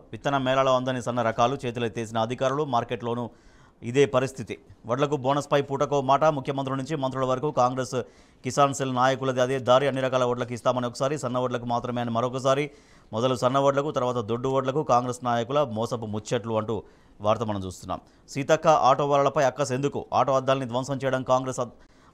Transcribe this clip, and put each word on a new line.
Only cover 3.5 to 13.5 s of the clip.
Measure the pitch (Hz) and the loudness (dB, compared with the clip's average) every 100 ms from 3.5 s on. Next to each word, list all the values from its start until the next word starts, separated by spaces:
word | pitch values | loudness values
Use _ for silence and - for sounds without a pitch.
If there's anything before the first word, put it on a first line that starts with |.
| - - _ | -20 -20 _
ఇదే | 113 131 139 | -2 2 4
పరిస్థితి. | 131 131 - 110 - - - 110 | 4 0 -6 -10 -10 -12 -20 -4
వడ్లకు | 127 147 147 | 0 0 0
బోనస్పై | 131 143 139 147 | 0 0 2 0
పూటకో | 139 135 143 143 | 0 -2 0 0
మాట, | 131 139 | 4 4
ముఖ్యమంత్రుల | 156 143 135 135 131 135 | 4 2 -4 -4 -2 -4
నుంచి | 131 160 | -4 -2
మంత్రుల | 131 131 | -2 -2
వరకు | 127 127 151 | 0 0 0
కాంగ్రెస్ | 131 123 131 123 131 - - - _ | 2 2 2 -4 -4 -6 -12 -20 _
కిసాన్ | 127 139 139 | -6 2 2
సెల్ | 135 135 | 2 -2
నాయకులది | 123 131 131 131 127 | 2 2 2 -2 0
అదే | 127 135 | 0 0
దారి. | 117 127 139 | 4 4 4
అన్ని | 131 | 0
రకాల | 131 127 | 0 2
వడ్లకు | 123 120 120 | 0 0 -4
ఇస్తామని | 120 131 123 123 | -2 -2 0 -2
ఒకసారి, | 117 135 147 | -2 -2 -2
సన్న | 127 127 | -4 -2
వడ్లకు | 127 123 120 | -2 -4 -2
మాత్రమే | 120 120 120 | -2 -2 -4
అని | 120 | -2
మరొకసారి. | 113 123 127 135 135 147 - _ - _ | 0 0 0 0 0 0 -8 _ -20 _
మొదలు | 107 127 | -2 0
సన్న | 123 123 | 2 2